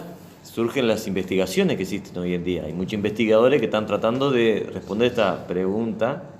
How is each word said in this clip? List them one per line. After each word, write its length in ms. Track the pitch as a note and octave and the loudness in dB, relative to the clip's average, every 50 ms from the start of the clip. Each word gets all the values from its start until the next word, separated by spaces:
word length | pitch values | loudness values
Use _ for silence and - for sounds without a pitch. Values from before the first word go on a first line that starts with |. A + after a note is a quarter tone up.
| - - - - - - - - | -8 -14 -16 -18 -18 -20 -20 -20
surgen 460 | - - - A2 A2+ A#2 A#2 C#3 B2 A2+ | -20 -8 -4 -2 -2 0 0 2 2 2
las 180 | G#2+ G2+ - | 2 0 -2
investigaciones 680 | G2+ F#2+ F#2+ F2+ - G2 F#2 F#2 F2+ - F#3+ G3 F3 B2 | -2 -2 -2 -2 0 0 0 0 2 2 2 2 2 0
que 80 | - F#2+ | 0 -2
existen 340 | F2 G2+ F#2+ - - - F2+ | -4 -4 -6 -8 -8 -8 -4
hoy 160 | F2+ F2+ F2+ | -2 -2 -2
en 80 | F2 E2+ | -2 -2
día. 200 | F2+ F2+ E2 D2+ | -2 -2 -2 -4
Hay 80 | D#2 D#2+ | -6 -4
muchos 200 | F2 F#2 - A2 | -4 -4 -4 -2
investigadores 640 | G#2 G2 G#2+ G#2 - A#2 G#2+ A2 A2 A#2+ C3 C#3+ - | -2 -2 -2 0 0 2 4 6 6 6 6 6 4
que 60 | A2 | 2
están 200 | G2+ G2 G#2+ G#2+ | 0 0 -2 0
tratando 440 | F#2+ G#2 G2 A2 A2+ A#2+ C3 C3+ C#3+ | 0 0 0 0 0 0 0 0 2
de 360 | C3 A#2+ A#2 A2+ G#2+ F#2 F2 - - | 2 4 4 4 2 0 -2 -6 -8
responder 360 | F#2+ - - G2 G#2+ A#2+ B2 | -10 -8 -6 0 2 2 2
esta 340 | A#2+ A#2 G#2+ F#2 E2 C#2+ - | 2 2 2 2 2 -2 -4
pregunta, 800 | - F2 F2+ F#2+ F#2 G2 A2 A#2 A#2 G2+ - A2 B2 D3+ F3+ - - - | -4 -4 -2 0 0 0 -2 -2 -4 -2 -2 -2 -2 -2 -4 -10 -14 -18